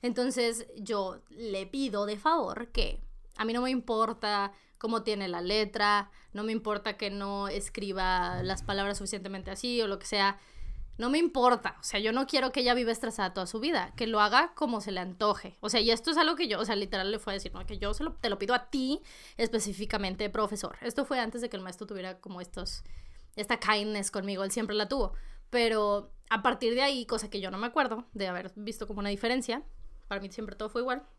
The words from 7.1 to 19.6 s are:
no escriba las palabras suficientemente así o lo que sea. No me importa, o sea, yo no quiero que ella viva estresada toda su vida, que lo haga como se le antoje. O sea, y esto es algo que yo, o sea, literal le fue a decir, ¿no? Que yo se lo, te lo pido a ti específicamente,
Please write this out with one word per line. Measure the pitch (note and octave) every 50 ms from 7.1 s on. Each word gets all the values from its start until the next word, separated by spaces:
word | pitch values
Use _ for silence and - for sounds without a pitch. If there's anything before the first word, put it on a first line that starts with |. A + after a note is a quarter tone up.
no | G3 G3+ G3+ G3+ G3+ G3+ G3 G3
escriba | - G3+ G3 - - - G3 G3 F#3+ F#3+ F#3 F#3 F#3 F#3 F3+ F3+ F3+ F3+ F3+
las | F#3 F#3+ F#3 -
palabras | - G3+ G3 G3 G3+ G3+ -
suficientemente | G#3 F#3+ - G3+ F#3 G3+ G3 F#3+ F#3 F#3+
así | G3 G3 - B3 A#3+ A#3+ A3+
o |
lo | G3+ G3 G3
que | -
sea. | - - G#3 G3 G3 G3 - - - - - - - - - - - -
No | - A3 B3
me | C#4 D#4
importa, | E4+ E4 - C4+ B3 B3 B3 - - A3 - -
o | -
sea, | - - G3+
yo | G#3 A3 A3+
no | B3+ C4+ C4+
quiero | - C#4 B3+ B3 B3+
que | C#4+
ella | B3+ A#3+ B3
viva | B3 B3 A3+ A3+
estresada | A3+ - A3 G#3+ - G3+ F#3 -
toda | G3+ F#3 F3
su | - A3+
vida, | A3 D4+ E4+ A#3+ F3+ - -
que | - A#3+
lo | A3 A3+ G#3+
haga | G#3 G#3 G3+ B3+ D#4+ E4+ -
como | - D#4 A#3+ A#3 G#3+
se | G3 G#3+ G3
le | F3+
antoje. | F3+ F#3 F3+ - G#3 G#3+ G3+ - - F#3 - -
O | - G#3
sea, | G3+ A#3
y | G#3+ A3+
esto | A3+ A3+ - - D#4+
es |
algo | D#4 D#4 D#4 E4+
que | C#4 F4
yo, | B3 G#3+ F3
o | A3
sea, | G3 A3+
literal | G3+ G3+ F#3 - G3 F#3+ G3
le | G#3+ G#3
fue | - - G3
a |
decir, | G3 - F3+ -
¿no? | F#3 F#3
Que | - G#3+ G3
yo | - G3+ G#3
se | - D4
lo, | E4 D#4+
te | - - -
lo | B3+ -
pido | G3+ G3 B3
a | A#3+ A#3+ -
ti | - C#4 C4 C4 C#4+ F#4 - - - - - - -
específicamente, | - A#3 A3+ - A3